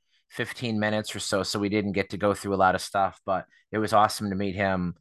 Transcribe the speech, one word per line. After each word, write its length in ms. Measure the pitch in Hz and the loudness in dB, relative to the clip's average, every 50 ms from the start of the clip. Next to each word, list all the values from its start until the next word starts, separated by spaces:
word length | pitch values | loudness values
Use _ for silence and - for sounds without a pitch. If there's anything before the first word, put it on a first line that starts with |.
| _ _ _ _ _ | _ _ _ _ _
fifteen 520 | _ - - 120 - - - 127 117 110 104 | _ -8 -6 -6 -6 -6 -6 -4 -2 0 0
minutes 360 | 104 107 107 107 107 - - | 0 0 0 -2 -4 -4 -8
or 40 | 104 | -8
so, 240 | - - 107 98 95 | -4 -2 0 0 0
so 160 | - - 104 | 0 -2 0
we 100 | 101 101 | 0 2
didn't 240 | 104 107 98 101 90 | 2 0 0 0 0
get 160 | 98 95 - | -2 -2 -2
to 80 | - | -4
go 160 | 87 104 101 98 | 0 0 0 0
through 200 | - - 101 98 | 0 -2 -2 2
a 40 | |
lot 180 | 95 95 92 92 | 4 4 4 4
of 60 | 90 | 2
stuff, 400 | - - - 101 95 92 - - _ | -4 -4 -2 -2 -2 -2 -4 -8 _
but 200 | 101 95 87 - - _ _ _ _ | -4 -4 -4 -6 -10 _ _ _ _
it 60 | - | -4
was 160 | 110 107 101 110 | -2 0 4 6
awesome 380 | 104 107 107 - - 107 101 | 6 6 4 2 -4 -4 -4
to 40 | 95 | -4
meet 200 | 95 101 98 90 | -2 -4 -4 -2
him. 400 | 101 101 98 95 92 90 87 85 - | 0 0 2 2 0 -2 -4 -6 -8